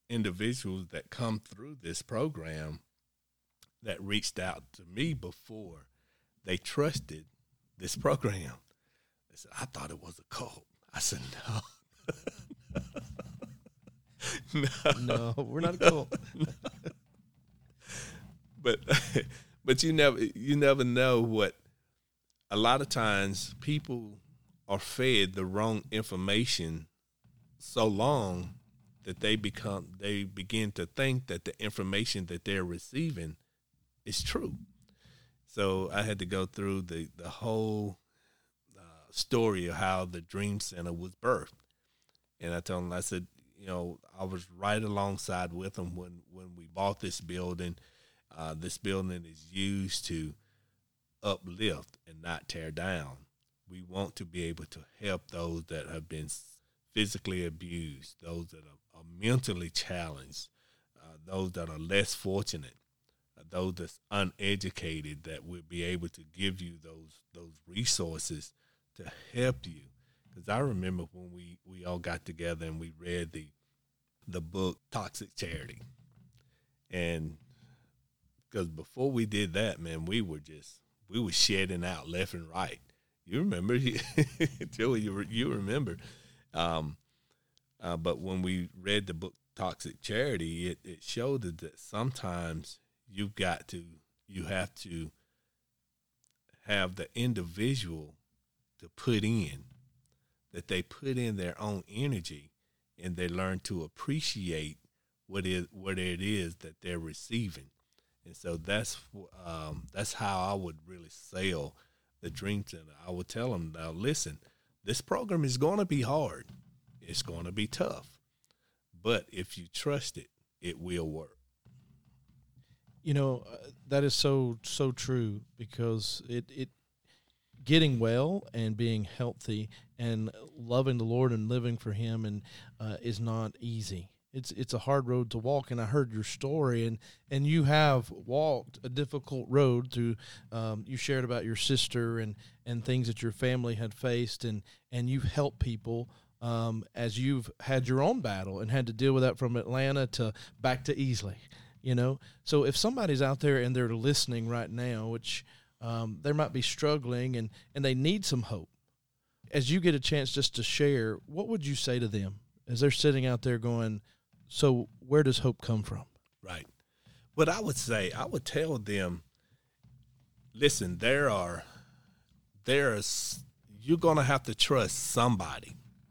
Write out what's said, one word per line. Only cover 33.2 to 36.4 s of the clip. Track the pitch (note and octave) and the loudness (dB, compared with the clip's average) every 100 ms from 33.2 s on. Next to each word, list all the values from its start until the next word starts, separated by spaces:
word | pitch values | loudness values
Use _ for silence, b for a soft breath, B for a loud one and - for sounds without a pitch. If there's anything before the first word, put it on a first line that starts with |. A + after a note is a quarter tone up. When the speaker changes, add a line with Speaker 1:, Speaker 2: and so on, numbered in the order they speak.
| D#2+ D#2+ _ _ _ _ _ _ | -8 -10 _ _ _ _ _ _
Speaker 1:
is | G2+ - | -6 -4
true. | - - - - - _ _ b b b b b | -2 -2 -2 -6 -12 _ _ b b b b b
So | _ - G2 F#2+ F#2 | _ 0 2 2 0
I | G2 | 0
had | G#2+ G2 | 0 -2
to | F2+ | -2
go | F#2+ | -2